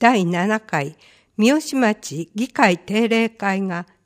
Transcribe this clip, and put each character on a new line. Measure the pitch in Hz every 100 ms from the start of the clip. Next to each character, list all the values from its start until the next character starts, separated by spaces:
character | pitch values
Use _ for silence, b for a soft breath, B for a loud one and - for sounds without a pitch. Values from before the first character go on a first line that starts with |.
第 | 233 233
七 | 175 175 196 220
回、 | 220 156 143 - b b b -
三 | 220 302
好 | - 262
町 | 226 208 - 143 165
議 | 208 254
会 | - 214 175
定 | - 214 233
例 | 226 226
会 | 226 196 190
が | 190 170 175 _